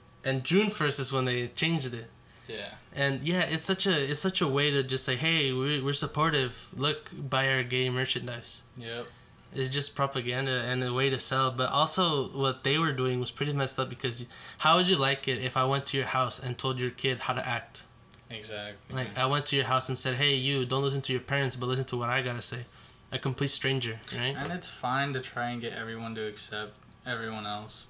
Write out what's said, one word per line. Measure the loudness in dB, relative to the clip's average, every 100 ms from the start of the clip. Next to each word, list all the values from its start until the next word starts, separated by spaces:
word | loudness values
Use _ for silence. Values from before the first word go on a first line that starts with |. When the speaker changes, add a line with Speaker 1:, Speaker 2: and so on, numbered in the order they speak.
| -20 -8
Speaker 1:
And | -2 -2
June | 2 4 4
first | 2 0 0
is | 0
when | 0
they | 2 0 -2
changed | -2 0 2 0
it. | -6 -10 -18 -20 -20 -12
Speaker 2:
Yeah. | -10 -10 -12 -10
Speaker 1:
And | 0 0 0
yeah, | 0 0
it's | 2 0
such | 0 2 2
a, | 2 2
it's | 0
such | 0 2
a | 2
way | 4 4
to | 2
just | 2 0
say, | 0 0
"Hey, | 2 2 2
we, | 2 0 0
we're | 0
supportive. | 0 0 2 2 2 0 -4 -12 -4
Look, | -2 -2 -6
buy | -10 -2 0 2
our | 2
gay | 0 0 0
merchandise." | 0 0 -2 -4 -8 -10 -14 -14 -14
Speaker 2:
Yep. | -8 -8 -10 -14 -20 -20 -10
Speaker 1:
It's | -4 -2
just | 0 -2
propaganda | 0 -2 0 -2 0 0 0 0
and | 0
a | 0
way | 2 2
to | 2
sell. | 2 2 2
But | 2 2
also, | 4 4 4 4 2 0 0
what | 0 0
they | 2 2
were | 2
doing | 2 2 0
was | -2
pretty | -2 -2
messed | 0 0 -2
up | -4
because | -4 -4 -4 -8 -12 -16 0
how | 6 6
would | 6
you | 4
like | 4 2 0
it | -2
if | 0 2
I |
went | 2 2 0
to | 0
your | 0
house | 0 0 -2
and | -4 -2
told | -2 0
your | -2
kid | -2 -2 0
how | -2
to | -2 -2
act? | -4 -4 -14 -16 -20 -20 -20 -14
Speaker 2:
Exactly. | -12 -10 -8 -10 -12 -8
Speaker 1:
Like, | -6 -4 0
I | 2
went | 2 2
to | 2
your | 4
house | 2 2
and | 0
said, | 0 2
"Hey, | 4
you, | 4 4 2 2
don't | 2
listen | 2 0
to | 0
your | -2
parents, | 0 2 2 0
but | 0
listen | 0 0
to | -2
what | 0
I | 0
gotta | 0 -2
say." | -4 -6 -8 -16 -20 -20 -8
A | -4
complete | -2 0 0
stranger, | 0 2 0 0 -6 -8
right? | -4 -2 -2
Speaker 2:
And | -4
it's | -6 -8
fine | -6 -2 0 0
to | -2
try | -4 -4 -4
and | -4
get | -6
everyone | -6 -8 -6 -6 -6
to | -6
accept | -6 -8 -6 -8 -12 -20 -14 -6
everyone | -6 -4 -6 -6
else, | -6 -8 -12 -12